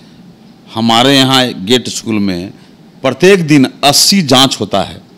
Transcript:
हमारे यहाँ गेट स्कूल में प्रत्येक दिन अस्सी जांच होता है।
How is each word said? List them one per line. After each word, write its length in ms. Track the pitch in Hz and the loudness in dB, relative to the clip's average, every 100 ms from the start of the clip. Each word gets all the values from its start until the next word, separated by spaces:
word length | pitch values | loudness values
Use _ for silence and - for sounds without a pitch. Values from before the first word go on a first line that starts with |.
| - - - - - - - | -20 -20 -20 -20 -20 -20 -14
हमारे 440 | - 113 113 131 139 | -4 0 2 4 2
यहाँ 480 | 131 131 123 - 95 | 2 0 -2 -6 -2
गेट 240 | 123 - | -2 -2
स्कूल 260 | - - 107 | -12 -6 -4
में 360 | 101 87 98 - - _ - - | -4 -6 -10 -18 -20 _ -20 -6
प्रत्येक 460 | 135 123 185 196 151 | -4 0 2 2 2
दिन 200 | 147 127 - | 2 2 0
अस्सी 380 | 139 139 - 196 | 0 0 0 0
जांच 360 | 147 131 135 - | 2 2 0 -2
होता 220 | 104 120 | -4 -4
है। 200 | - - - | -6 -10 -20